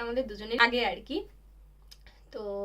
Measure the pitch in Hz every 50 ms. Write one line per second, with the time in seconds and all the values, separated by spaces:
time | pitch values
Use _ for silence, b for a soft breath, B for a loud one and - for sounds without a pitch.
0 | 233 233 240 254 262 220 208 202 214 220 233 240 240 240 240 247 233 202 175 185
1 | - - 269 370 403 - - - - - - - - - - - - - - -
2 | b b b b b - - 247 208 202 196 202 202